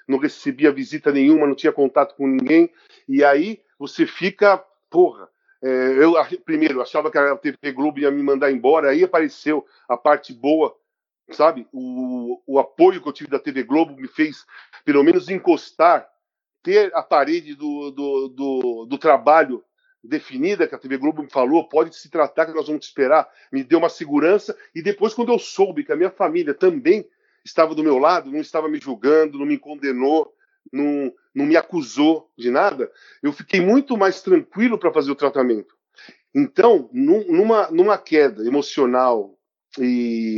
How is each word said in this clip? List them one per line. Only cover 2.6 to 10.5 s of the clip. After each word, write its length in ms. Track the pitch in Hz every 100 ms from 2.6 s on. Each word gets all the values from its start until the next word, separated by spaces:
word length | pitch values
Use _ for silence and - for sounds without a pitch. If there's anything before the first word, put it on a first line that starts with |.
| 170 _ _ _ -
E 160 | 139 143
aí 340 | 143 185 220 _ -
você 280 | 143 - 160
fica, 520 | - 180 190 202 190 - _ _
porra, 380 | 170 180 - 95 _ _ _
é, 360 | 131 131 131 131
eu 200 | 160 170
ach-, 220 | 139 180 -
primeiro, 300 | 156 156 127
eu 60 |
achava 300 | 123 156 156
que 60 | 156
a 180 | 143 139
T 220 | 151 135
V 100 | 143
Globo 260 | 131 151 139
ia 100 | 143
me 140 | 143
mandar 300 | 139 139 143
embora, 380 | 131 123 160 143
aí 120 | 143
apareceu 640 | 180 170 156 - - 151 - _ -
a 100 | 123
parte 360 | 151 147 -
boa, 400 | 123 131